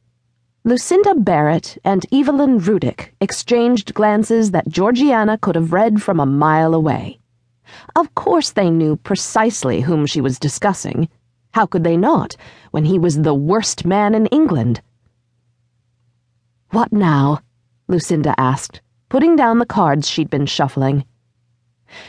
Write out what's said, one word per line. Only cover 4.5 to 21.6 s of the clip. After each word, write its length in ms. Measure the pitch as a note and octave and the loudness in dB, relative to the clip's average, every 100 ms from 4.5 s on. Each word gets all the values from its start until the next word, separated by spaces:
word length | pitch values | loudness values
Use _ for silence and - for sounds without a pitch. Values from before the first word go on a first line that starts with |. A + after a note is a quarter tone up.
that 180 | F3 - | 0 -2
Georgiana 680 | D#3+ G3 A#3+ C#4+ A#3 G#3+ G#3+ | -2 0 2 2 2 0 0
could 180 | - E3 | -2 -2
have 180 | E3 | 0
read 280 | F3+ A3+ G#3+ | 0 2 0
from 200 | - E3+ | 0 0
a 40 | C#3 | 0
mile 480 | C#3 D3+ D#3 D#3+ | 2 2 2 2
away. 440 | D#3+ D#3+ - - - _ _ _ _ _ - - D#4 | 2 0 -2 -6 -16 _ _ _ _ _ -20 -6 -2
Of 180 | E4 - | -2 -4
course 360 | - F4 - | 0 0 0
they 180 | - F#3 | 0 0
knew 280 | E3 D#3 D3+ | 2 0 -2
precisely 840 | - G3 - - A3 - C3 F#2 | -4 -6 -2 -2 0 -2 -2 -2
whom 240 | C3 D#3+ D3 | 0 0 0
she 140 | - | -2
was 180 | C3+ B2+ | -4 -2
discussing. 680 | D3 - - F#3 - - D#3+ _ _ _ _ | -6 -2 -4 -4 -6 -4 -6 _ _ _ _
How 140 | A3+ G3+ | -2 -2
could 200 | F3+ E3 | 0 0
they 100 | E3+ | 0
not, 400 | A3 D#4 - - - - - | 2 0 -2 -10 -20 -20 -8
when 120 | D#3 | -2
he 160 | D#3 F#3 | 0 2
was 220 | E3+ D3 | 0 0
the 120 | D#3 | 0
worst 520 | C#3+ C#3+ G#3+ G#3 - E3+ | 0 0 -2 -2 -6 -2
man 280 | G3 G#3 | 0 0
in 120 | A3 A3 | 0 0
England? 560 | D4 D#4 D#3+ A#2+ A2+ - _ _ _ _ _ _ _ _ _ _ _ _ _ _ _ _ _ _ | 0 0 0 -2 -4 -8 _ _ _ _ _ _ _ _ _ _ _ _ _ _ _ _ _ _
"What 200 | G3+ A#3 | -4 -2
now?" 480 | G#3 F#3 C#3+ C#3 D3 - _ _ _ - | 0 2 2 2 -2 -6 _ _ _ -4
Lucinda 500 | F3+ - E3 D3 - | -2 0 -2 0 0
asked, 440 | C3 C3+ - - _ _ - | 0 -2 -6 -18 _ _ -4
putting 300 | C4 E4 D#4+ | 0 2 4
down 220 | A#3+ A3+ | 2 2
the 60 | A#3+ | 0
cards 440 | G#3+ E3+ C#3+ C#3 | 0 0 0 -2
she'd 200 | - D#3 | -4 -4
been 180 | C#3+ C#3 | -2 -4
shuffling. 580 | - C#3+ - C3+ C#3 - _ _ _ _ _ | -2 -4 -2 -2 -2 -4 _ _ _ _ _